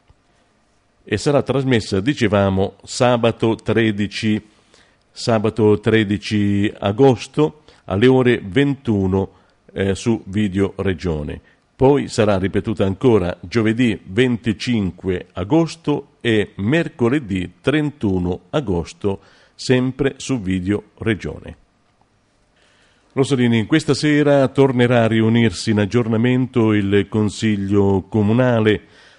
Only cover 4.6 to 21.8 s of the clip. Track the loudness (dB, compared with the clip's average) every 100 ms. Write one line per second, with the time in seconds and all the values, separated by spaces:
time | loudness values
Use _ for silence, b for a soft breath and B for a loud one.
4.6 | b b b b _ -8 -2 0 0 2
5.6 | 4 4 2 2 2 -2 -2 -2 0 0
6.6 | -2 -2 -4 4 4 4 -2 -2 -2 -4
7.6 | b b -6 2 4 4 4 0 0 0
8.6 | 0 -2 -2 0 0 0 -4 b b b
9.6 | _ -4 -4 -2 -2 -2 -2 -4 -2 0
10.6 | -2 -2 -4 -2 -4 -4 -6 -12 b b
11.6 | b 0 2 2 0 0 0 2 0 -4
12.6 | -4 -2 -2 0 2 2 0 -6 -6 -2
13.6 | 0 0 0 -2 -4 0 0 0 -4 -4
14.6 | -2 -2 -2 -4 -6 -6 -8 -10 -2 0
15.6 | 0 -4 -4 -4 -6 _ 0 0 -2 -4
16.6 | -2 0 -2 -2 -2 -2 -4 -6 -6 -6
17.6 | -2 -2 -2 -4 -2 -2 -2 -6 -6 -6
18.6 | -2 -4 -6 -6 -6 -6 b b b b
19.6 | 0 0 0 -2 -4 -4 -6 -4 -2 -2
20.6 | -2 -4 -6 -8 -4 -4 -6 -12 -16 -20
21.6 | _ _